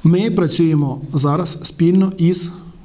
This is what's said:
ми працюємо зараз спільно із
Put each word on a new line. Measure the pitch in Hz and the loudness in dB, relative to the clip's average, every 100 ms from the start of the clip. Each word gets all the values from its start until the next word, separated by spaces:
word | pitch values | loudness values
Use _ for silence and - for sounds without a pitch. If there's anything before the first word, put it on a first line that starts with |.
ми | 160 180 220 | 4 2 0
працюємо | 185 165 - 165 151 147 131 147 | 0 -2 2 2 2 0 -4 -4
зараз | 147 143 156 170 - | -2 0 0 -4 -6
спільно | - - 170 185 190 185 | -8 0 2 4 2 2
із | 170 180 - - - - | 0 0 -6 -10 -20 -20